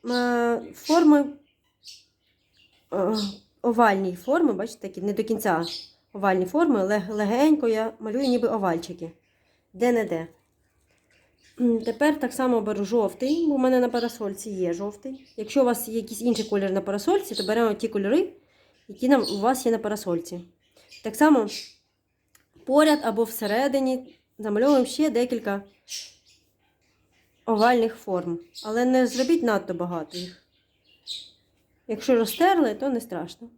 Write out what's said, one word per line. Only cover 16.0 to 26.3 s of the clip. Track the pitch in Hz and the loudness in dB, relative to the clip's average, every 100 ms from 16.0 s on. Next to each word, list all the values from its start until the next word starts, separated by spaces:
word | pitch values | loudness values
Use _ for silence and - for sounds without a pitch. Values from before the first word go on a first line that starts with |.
| - 214 | -6 -4
інший | 240 226 214 | -2 -2 0
колір | 202 196 | -2 0
на | 190 | -2
парасольці, | 190 208 262 381 - 208 | -2 -4 0 0 0 -8
то | |
беремо | 196 220 226 | -2 0 0
ті | 208 226 | 0 -4
кольори, | - 196 294 392 - _ _ _ _ - | -2 0 0 0 -8 _ _ _ _ -20
які | 202 254 | -4 4
нам, | 277 | 4
у | - 202 | 2 0
вас | 220 254 240 | 0 0 0
є | |
на | 220 | 0
парасольці. | 214 208 190 170 - 175 - _ _ _ _ - | -2 -6 -4 -4 -4 -14 -14 _ _ _ _ -12
Так | 220 214 | -12 2
само | 302 294 - - - _ _ _ _ _ _ _ _ _ - | 4 6 2 -8 -14 _ _ _ _ _ _ _ _ _ 2
поряд | 277 311 294 | 4 6 4
або | 233 208 | 0 -2
всередині | 226 - 208 220 277 269 262 254 254 _ _ - | -2 -4 -2 0 0 0 0 -2 -8 _ _ -10
замальовуємо | 214 208 269 277 247 | -4 2 4 4 2
ще | - 302 | 0 0
декілька | 233 247 233 214 98 98 _ _ - - _ _ | 0 -2 -2 -4 -6 -10 _ _ -16 -16 _ _